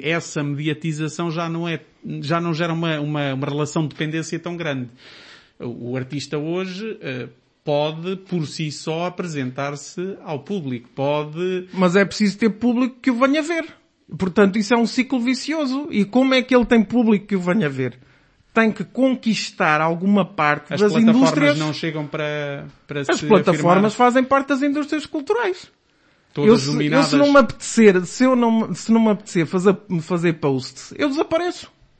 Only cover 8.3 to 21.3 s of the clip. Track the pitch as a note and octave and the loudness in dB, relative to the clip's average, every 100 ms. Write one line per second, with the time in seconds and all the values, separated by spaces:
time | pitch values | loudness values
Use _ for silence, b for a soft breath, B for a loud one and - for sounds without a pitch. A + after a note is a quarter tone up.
8.3 | F3+ C#3 - D#3 C#3 - D#3+ F3+ F3 F3+ | -4 -4 -6 -8 -6 -6 -4 -6 -6 -8
9.3 | D3 B2+ C3 C#3 C#3+ - - F#3 G3 F#3+ | -6 -6 -6 -8 -8 -12 -10 -10 -10 -8
10.3 | D3 C3 G3+ C3+ B2 - - C#3 D3 D3+ | -10 -6 -8 -6 -8 -10 -6 -2 -2 -4
11.3 | D#3 F#3 F#3 F#3 F3+ F#3 F#3 G3 - G#3 | -6 -4 -6 -6 0 2 4 2 0 -2
12.3 | G3+ A3+ G3 B3 A#3 B3+ - - A#3 C4+ | 2 0 0 0 2 0 -2 -2 2 2
13.3 | D4+ D4+ E4+ D#4+ - _ _ - D3+ F#3 | 2 0 -4 -6 -12 _ _ -14 -6 -2
14.3 | E3+ G3+ G#3 G3+ A#3+ A#3 - B3+ C4 A#3 | 4 4 4 2 2 2 0 0 0 0
15.3 | B3+ - D#4 C#4 C4+ D4 G#3 G3 A#3+ C4 | -2 -2 -2 -2 -4 -4 -2 2 2 4
16.3 | C4 B3 B3 A#3 A#3 G3+ A#3+ A3+ G#3 G3+ | 2 4 2 4 2 2 2 2 2 0
17.3 | G3 F3+ A3 D3+ C3 B2+ - b b b | -4 0 0 0 -2 -6 -6 b b b
18.3 | b _ A3+ A3 - F3+ - C4 B3+ A3+ | b _ 0 0 0 -6 0 0 0 -2
19.3 | G3 - - F3 D3+ D#3+ E3+ F#3+ G3+ F3+ | -2 -4 -2 0 2 0 0 2 2 2
20.3 | - D3 D3 - F3 G#3 A3+ A3+ A#3 C4+ | 0 0 0 -2 2 2 6 6 6 4